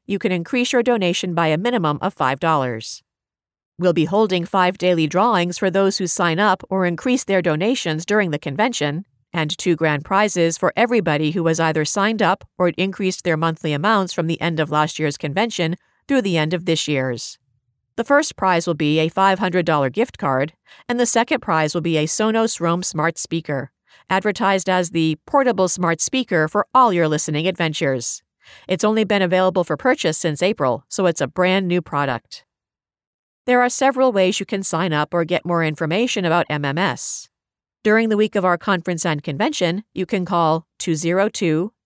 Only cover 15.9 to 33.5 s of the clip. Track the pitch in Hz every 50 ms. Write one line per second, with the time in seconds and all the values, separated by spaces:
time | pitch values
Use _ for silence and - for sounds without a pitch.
15.9 | _ _ _ - 277 262 208 196 170 160 151 156 180 170 180 175 160 151 - -
16.9 | 151 135 131 131 120 113 - - - - _ _ _ _ _ _ _ _ _ _
17.9 | _ - 226 - 285 285 320 - - - 196 190 180 170 170 180 165 143 156 147
18.9 | 151 160 160 160 - 196 190 196 190 180 214 185 170 185 170 170 160 147 139 131
19.9 | 123 - 240 - - - - 143 135 131 143 160 - _ _ _ - - - -
20.9 | 240 240 247 233 - 226 - - - 254 - - 170 160 156 151 - 175 147 170
21.9 | 165 151 151 156 - - 214 220 220 226 226 170 - - 170 165 170 180 175 -
22.9 | - 156 151 165 165 - - - 165 165 160 - 147 131 117 - _ _ _ _
23.9 | _ _ _ - 185 196 196 208 190 - 262 202 196 190 165 190 185 180 175 170
24.9 | - 165 160 160 156 - _ - - 277 - 247 214 185 190 175 - - 180 165
25.9 | 165 156 - - - 262 247 - 185 160 156 151 - 208 202 - - 262 254 233
26.9 | 185 175 160 156 151 151 - - 151 147 160 190 180 - 170 160 151 - 170 139
27.9 | 135 127 117 - - - - _ _ _ _ - - - - - 185 - - 214
28.9 | 220 220 220 185 214 202 190 175 180 185 185 185 185 185 175 - 156 - - 254
29.9 | 262 - - - - - - 165 151 - 175 196 233 - 143 131 120 - - _
30.9 | - - 190 175 165 - 147 - - - 180 185 185 196 190 175 175 180 160 -
31.9 | - 143 143 135 123 113 - _ - - - _ _ _ _ _ _ _ _ _
32.9 | _ _ _ _ _ _ _ _ _ _ _ -